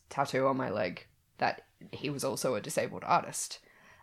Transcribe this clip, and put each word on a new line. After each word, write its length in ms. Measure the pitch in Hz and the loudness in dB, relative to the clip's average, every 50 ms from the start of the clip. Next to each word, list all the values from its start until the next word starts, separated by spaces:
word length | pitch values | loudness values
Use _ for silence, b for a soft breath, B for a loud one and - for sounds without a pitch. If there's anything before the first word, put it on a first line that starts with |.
| _ _ | _ _
tattoo 360 | - - 143 139 - 131 131 | 0 0 0 2 4 4 4
on 100 | 135 135 | 4 4
my 140 | 131 127 123 | 2 0 0
leg 340 | 98 107 107 90 87 - - - _ _ _ _ _ _ | 0 0 0 0 -2 -4 -12 -18 _ _ _ _ _ _
that 240 | - - - - - _ _ _ - - - | 0 0 0 -2 -8 _ _ _ -16 -12 -10
he 180 | - - 131 | -6 -4 -4
was 140 | 143 135 123 | -4 -2 -2
also 300 | 135 113 127 - 139 127 | -2 -2 0 0 0 0
a 60 | 104 | 0
disabled 420 | - 135 - - 113 - - 90 - | -2 0 0 0 0 0 -4 -6 0
artist. 520 | - 170 165 - - - - - - - - b b b b b b b b | 2 4 4 4 0 -4 -6 -6 -6 -8 -12 b b b b b b b b